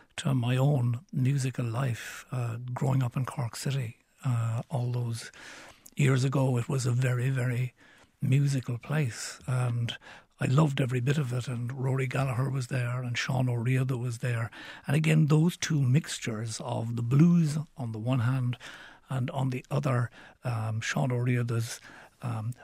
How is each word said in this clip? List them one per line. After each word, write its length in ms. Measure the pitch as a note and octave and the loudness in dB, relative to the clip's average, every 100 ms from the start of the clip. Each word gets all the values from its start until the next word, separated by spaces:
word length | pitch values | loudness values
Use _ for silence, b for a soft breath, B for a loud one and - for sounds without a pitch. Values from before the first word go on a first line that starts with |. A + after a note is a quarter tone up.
| B - | B -6
to 160 | - | 0
my 240 | C3 A#2+ B2+ | 0 2 4
own 440 | C3+ D3 A#2+ A#2+ - | 4 4 2 -2 -4
musical 540 | D#3 B2+ C#3+ C3 B2 A#2+ | 0 2 2 0 -2 -4
life, 580 | A2 C3+ A2+ - - - | -2 -2 -4 -8 -14 -8
uh, 240 | B2 A#2+ A#2 B2 | -6 -4 -6 -8
growing 300 | B2 C3+ C3 | -4 0 2
up 160 | B2 C#3 | 0 -2
in 80 | B2 | -4
Cork 280 | - A#2 - | -4 -6 -4
City, 420 | - C3+ A#2 - _ _ | -4 -4 -6 -10 _ _
uh, 380 | C#3 A#2+ A#2 A2+ - | -2 0 0 -4 -4
all 220 | B2 B2 | -4 -2
those 380 | A#2+ A#2+ A#2 - B B B B B B | -2 -4 -6 -10 B B B B B B
years 300 | - C#3 C3 | 0 4 4
ago. 320 | C3+ C3 C3 B2 | 4 2 2 2
It 140 | A#2 | 0
was 160 | C3+ B2 | -2 0
a 40 | |
very, 380 | B2 C3 B2 B2+ | 2 2 2 0
very 460 | C3+ B2+ B2 B2+ - B B B _ | 0 0 0 -4 -6 B B B _
musical 560 | - C3+ C#3+ C#3 - A#2+ | 2 4 4 0 -2 -6
place, 600 | - D3 C3+ - - - - | -2 0 0 -4 -10 -10 -4
and 480 | B2+ B2 A#2+ A#2 - B B B _ | 0 0 0 -2 -4 B B B _
I 60 | B2+ | 2
loved 340 | C3 D#3+ C#3 | 4 4 2
every 200 | C3 B2+ | 0 0
bit 180 | B2 C#3+ | 0 0
of 160 | C3 | 0
it. 120 | B2 A#2+ | -4 -4
And 220 | A#2+ A#2+ | -6 -6
Rory 360 | C3+ C3 C3+ C3 | -4 -2 0 0
Gallagher 420 | C3 C3+ A#2 C3+ | -2 0 0 -2
was 200 | C3+ B2 | -2 -4
there, 340 | C3 A#2+ B2 | -2 -2 -4
and 140 | B2 A#2+ | -4 -4
Sean 320 | - C3 B2+ | -2 0 0
O'Riordan 520 | A#2+ A#2 C3 C3 B2+ | 0 2 2 2 -2
was 180 | B2 A#2 | -4 -4
there. 320 | B2+ A#2 A2+ B B B - | -2 -2 -4 B B B 0
And 100 | D3 | 2
again, 300 | D#3 D#3 D3+ | 4 6 6
those 300 | D#3 E3 - | 6 4 2
two 240 | - D3+ | -2 2
mixtures 800 | C3 C3+ - - - G#2+ A2+ A2 | 4 4 2 -4 -6 -6 -6 -8
of 320 | B2 A#2 A2+ A#2 | -4 -4 -4 -4
the 60 | |
blues 560 | A#2+ C#3 E3+ F3 D#3 D3+ D3+ - | 2 6 8 8 4 0 -6 -8
on 160 | A#2+ | -8
the 60 | A2 | -6
one 220 | A#2 C3 | -2 0
hand, 360 | A#2 C3 B2 B2 B B B B _ | 2 0 -2 -4 B B B B _
and 200 | C3 B2 | -4 -4
on 200 | C#3+ C3+ | -2 -2
the 140 | B2+ - | -4 -4
other, 400 | C#3 C#3+ B2 A#2+ B B B | -2 0 0 0 B B B
um, 360 | B2+ A2+ A2 A2 | -6 -4 -4 -4
Sean 320 | - - C#3 | -2 -2 0
O'Riordan's, 640 | B2 B2 B2 A#2 A#2 A2+ - B B B _ | 0 0 0 0 -2 -4 -8 B B B _
um, 320 | B2 A2+ A2 C3 | -8 -6 -6 -8